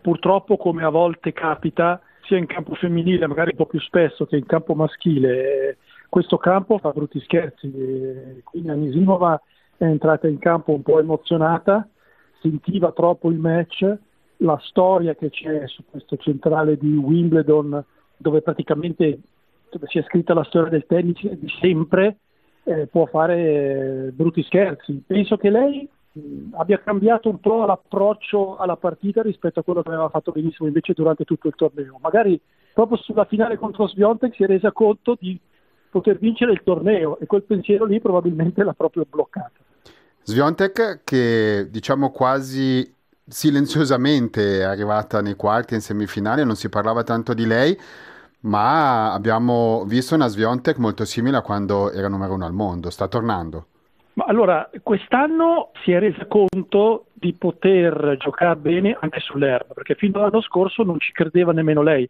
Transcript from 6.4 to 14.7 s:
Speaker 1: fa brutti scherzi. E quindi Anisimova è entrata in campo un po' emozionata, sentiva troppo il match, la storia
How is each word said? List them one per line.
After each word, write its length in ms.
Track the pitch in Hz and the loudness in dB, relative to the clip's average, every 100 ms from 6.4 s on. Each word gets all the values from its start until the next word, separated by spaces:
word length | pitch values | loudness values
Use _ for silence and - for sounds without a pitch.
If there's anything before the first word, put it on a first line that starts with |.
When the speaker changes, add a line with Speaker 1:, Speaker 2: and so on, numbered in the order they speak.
| - 190 185 208 | 2 0 2 0
Speaker 1:
fa 140 | 165 | 0
brutti 280 | 139 147 147 | -4 -6 -8
scherzi. 520 | - 135 120 - 139 | -2 -2 -2 -8 -12
E 680 | 135 131 131 131 131 131 131 | -8 -6 -6 -6 -10 -16 -20
quindi 240 | - 170 165 | -14 -10 -6
Anisimova 720 | 147 151 135 190 185 180 160 _ _ _ _ | -4 -2 2 4 4 2 0 _ _ _ _
è 60 | |
entrata 440 | 165 156 160 156 160 | 0 2 2 2 0
in 100 | 143 | 0
campo 340 | - 170 160 | 0 0 0
un 100 | 151 | -2
po' 160 | 139 156 | 2 2
emozionata, 880 | 156 156 - 170 160 165 - 196 214 _ _ _ _ _ | 4 -2 -2 0 2 0 2 0 0 _ _ _ _ _
sentiva 520 | 160 151 - 190 165 | -4 -4 -4 -2 -2
troppo 380 | - 170 170 170 | 0 0 0 -2
il 80 | 165 | -2
match, 580 | 165 165 170 - 190 208 _ _ _ _ | 0 -2 -2 -2 -2 -2 _ _ _ _
la 220 | 170 151 | 0 0
storia 520 | - | -2